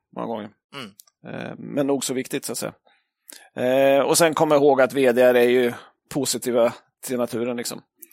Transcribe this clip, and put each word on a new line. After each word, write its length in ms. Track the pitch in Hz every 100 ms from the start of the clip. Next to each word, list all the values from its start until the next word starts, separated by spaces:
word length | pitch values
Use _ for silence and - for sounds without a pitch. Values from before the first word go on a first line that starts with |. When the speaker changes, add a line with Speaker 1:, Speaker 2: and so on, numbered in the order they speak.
| _ -
Speaker 1:
många 120 | 117
gånger. 220 | 110 104 _ _ 139
Speaker 2:
Mm. 680 | 110 104 _ _ - 123 -
Speaker 1:
Eh, 80 | -
men 300 | 117 120 139
nog 160 | 139 -
så 80 |
viktigt, 320 | 131 127 139 -
så 60 |
att 60 | 120
säga. 160 | 110 - _ _ _ _ - - _ -
Eh, 460 | 123 131 139 139
och 160 | 131 160
sen 160 | 165
kom 180 | 151 156
ihåg 300 | 147 143 135
att 120 | -
V 180 | 127 131
D 100 | 120
är 120 | 127
ju 400 | 123 120 123 120 117 - _ _
positiva 640 | 147 127 120 127 120 117 - _ _
till 140 | - 123
naturen, 400 | 120 113 123 120
liksom. 240 | 113 - - _ -